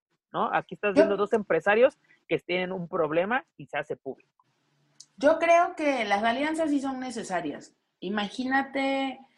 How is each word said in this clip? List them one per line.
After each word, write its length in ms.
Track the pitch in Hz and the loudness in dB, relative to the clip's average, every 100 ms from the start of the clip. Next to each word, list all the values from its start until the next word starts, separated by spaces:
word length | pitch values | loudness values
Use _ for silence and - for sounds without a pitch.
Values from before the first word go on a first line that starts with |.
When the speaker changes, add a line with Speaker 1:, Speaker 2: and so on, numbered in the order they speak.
| _ _ _ | _ _ _
Speaker 1:
¿no? 180 | 165 220 | -4 -2
Aquí 220 | 160 - | -2 -4
estás 160 | 180 208 | -4 2
Speaker 2:
Yo 120 | 185 | 4
Speaker 1:
viendo 140 | 202 196 | 4 2
dos 160 | 208 | 0
empresarios 680 | 226 - 165 196 214 269 - _ _ - | -2 0 0 2 4 4 2 _ _ -4
que 120 | 165 | -4
tienen 340 | - 180 180 | -2 -4 -4
un 160 | 185 170 | -6 -4
problema 560 | 185 151 160 196 254 - - | -2 0 0 0 -2 -6 -16
y 100 | 143 | -10
se 100 | 147 | -8
hace 180 | - 143 | -6 -8
público. 340 | 135 123 _ _ _ _ _ _ _ - - - | -10 -14 _ _ _ _ _ _ _ -20 -20 0
Speaker 2:
Yo 220 | 285 320 | 2 4
creo 380 | 330 339 359 359 | 6 4 4 0
que 280 | 294 262 202 | -2 0 0
las 160 | 202 | 0
alianzas 460 | 226 254 302 320 320 | 0 0 -2 -2 -2
sí 100 | 285 | -2
son 180 | 269 254 | -2 -6
necesarias. 760 | 254 226 190 180 156 - - _ _ _ | -8 -8 -6 -6 -6 -8 -14 _ _ _
Imagínate, 1200 | 180 208 202 - 254 269 269 269 269 269 269 247 - | -6 -4 -4 -6 -2 0 0 -2 -2 -2 -4 -8 -18